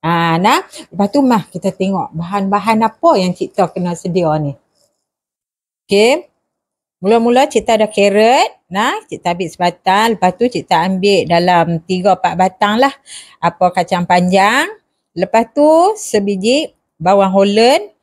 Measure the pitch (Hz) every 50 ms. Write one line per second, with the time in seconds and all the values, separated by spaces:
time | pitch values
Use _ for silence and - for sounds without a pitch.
0 | - 160 170 170 170 165 165 165 180 220 269 349 381 - - - 311 _ - 165
1 | 202 202 - 285 277 254 247 214 160 _ _ 180 - 196 180 _ 190 190 196 180
2 | - - - 160 170 170 196 202 196 196 202 202 190 220 226 220 226 220 226 _
3 | - 339 320 208 185 180 180 - - - _ - 190 160 - 190 180 180 175 165
4 | - 185 165 185 175 160 151 156 151 143 135 _ _ _ _ _ _ _ _ _
5 | _ _ _ _ _ _ _ _ _ _ _ _ _ _ _ _ _ _ 202 196
6 | 214 233 277 339 359 _ _ _ _ _ _ _ _ _ _ _ _ _ _ _
7 | - 190 220 233 226 240 247 247 269 294 - 226 - - 226 220 214 208 - -
8 | 202 202 196 208 214 226 247 294 370 - - _ _ _ 175 190 220 262 359 440
9 | 427 _ - - _ 180 175 175 190 160 - _ 180 175 175 _ _ 190 185 202
10 | 220 233 226 185 - 185 180 - 233 247 - 175 - _ 180 160 165 190 190 185
11 | 180 202 202 185 - 151 170 170 175 180 180 170 170 165 170 160 - _ 185 185
12 | 180 202 185 180 - 175 165 170 185 190 185 _ - 202 208 226 262 277 269 -
13 | _ _ - - - - _ _ - 170 175 _ 185 180 180 - 175 - 196 175
14 | 175 - 180 180 180 180 185 196 190 208 233 269 311 392 440 _ _ _ _ _
15 | _ _ _ - 196 196 - 226 233 233 _ 285 294 302 320 330 349 392 440 427
16 | - - - 214 196 202 202 190 185 220 254 294 320 - _ _ _ _ _ _
17 | 160 175 196 196 196 190 185 196 196 202 202 214 226 240 277 349 415 403 _ _